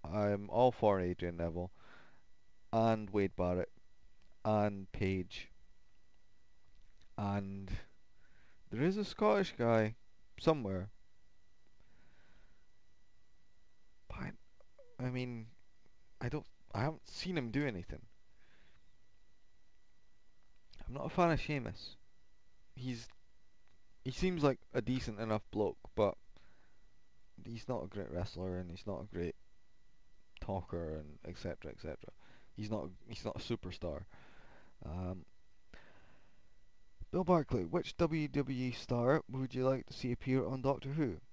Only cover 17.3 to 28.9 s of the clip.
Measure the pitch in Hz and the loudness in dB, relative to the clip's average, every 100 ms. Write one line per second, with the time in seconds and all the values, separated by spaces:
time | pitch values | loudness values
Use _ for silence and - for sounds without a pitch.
17.3 | 175 117 135 147 98 87 - - - - | 2 2 2 2 0 -4 -8 -10 -14 -16
18.3 | - - - - - - - - - - | -16 -16 -16 -16 -14 -14 -14 -16 -14 -14
19.3 | - - - - - - - - - - | -14 -14 -14 -16 -16 -16 -14 -14 -14 -14
20.3 | - - - - - - 131 - 185 175 | -14 -16 -16 -12 -8 -4 -2 0 8 8
21.3 | 147 - 147 113 - - - - - - | 8 4 0 0 -4 -8 -10 -14 -14 -14
22.3 | - - - - - 127 117 113 - - | -14 -14 -14 -12 -6 -4 -4 -6 -12 -14
23.3 | - - - - - - - - - 185 | -14 -14 -14 -14 -14 -16 -6 -4 4 4
24.3 | 175 143 131 - 131 110 127 117 104 110 | 8 8 6 0 0 4 2 2 -2 4
25.3 | 107 - 101 101 - - - 101 - - | 4 4 4 4 2 -4 6 6 6 -10
26.3 | - - - - - - - - - - | -12 -14 -14 -14 -14 -14 -14 -14 -14 -14
27.3 | - - 113 - 120 82 101 65 82 95 | -12 -6 -6 0 0 0 -4 -2 0 0
28.3 | 90 92 90 90 90 - | 0 0 0 -2 -4 -2